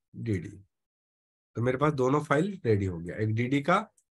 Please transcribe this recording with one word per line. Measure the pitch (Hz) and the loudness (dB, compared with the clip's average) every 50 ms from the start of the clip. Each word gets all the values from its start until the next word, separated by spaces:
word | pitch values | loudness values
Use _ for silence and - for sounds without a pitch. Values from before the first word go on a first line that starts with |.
| _ _ - | _ _ -14
डीडी। | - 120 117 101 87 80 104 - 98 - _ _ _ _ _ _ _ _ _ _ _ _ _ _ _ _ _ _ | -10 -4 -4 -4 -4 -4 -8 -14 -18 -20 _ _ _ _ _ _ _ _ _ _ _ _ _ _ _ _ _ _
तो | 117 | -2
मेरे | 117 127 127 | -2 0 2
पास | 127 143 151 147 | 2 2 2 2
दोनों | 131 127 127 139 147 147 | 2 2 2 2 2 2
फाइल | - 143 147 180 208 196 - - | 2 0 0 0 -2 -4 -4 0
रेडी | 117 107 98 98 | 2 2 2 2
हो | 95 90 82 | -2 -4 -6
गया, | 82 87 - | -8 -8 -6
एक | - 110 110 110 | -4 -2 -2 0
डीडी | 113 120 123 139 143 | 0 0 0 0 0
का, | 143 170 175 208 214 - _ _ _ _ | 2 2 2 2 0 -4 _ _ _ _